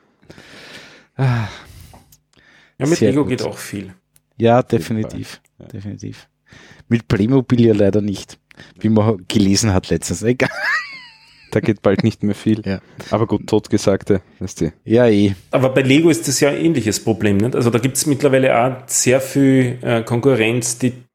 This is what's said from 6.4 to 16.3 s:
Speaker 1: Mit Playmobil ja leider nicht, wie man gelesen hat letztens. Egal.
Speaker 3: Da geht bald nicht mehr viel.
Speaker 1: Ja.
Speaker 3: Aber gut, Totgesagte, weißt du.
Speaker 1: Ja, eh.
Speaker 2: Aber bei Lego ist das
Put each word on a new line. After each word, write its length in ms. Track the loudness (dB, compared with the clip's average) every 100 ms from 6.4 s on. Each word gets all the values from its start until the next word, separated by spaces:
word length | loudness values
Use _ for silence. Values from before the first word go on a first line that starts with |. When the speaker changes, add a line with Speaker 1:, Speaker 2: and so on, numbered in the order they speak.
| _ -20 -20 -20 -2
Speaker 1:
Mit 180 | -2 0
Playmobil 580 | 0 2 2 2 4 4
ja 80 |
leider 280 | 4 4 2
nicht, 360 | -2 -6 -10 -20 _ -20 -20 -4
wie 120 | 0
man 340 | 2 2 0 -2
gelesen 420 | 0 2 2 2
hat 160 | 0 0
letztens. 340 | -4 -4 -4
Egal. 260 | -2 0 -2 -4 -6 -6 -8 -16 -20 _ _ _ _
Speaker 3:
Da 100 | -2
geht 200 | -2 0
bald 220 | 0 2
nicht 180 | 0 -2
mehr 140 | -4 -4
viel. 260 | -2 -2 -2
Speaker 1:
Ja. 160 | -8 -10 -20 -6
Speaker 3:
Aber 160 | -2 -2
gut, 200 | -4 -2
Totgesagte, 720 | -2 0 -2 0 0 0 -2 -4 -14
weißt 200 | -12 -6
du. 140 | -6 -6
Speaker 1:
Ja, 240 | 0 4 4
eh. 280 | 4 2 0 -4
Speaker 2:
Aber 180 | 0 0
bei 140 | 0
Lego 260 | 2 4 4
ist 180 | 0
das 140 | -2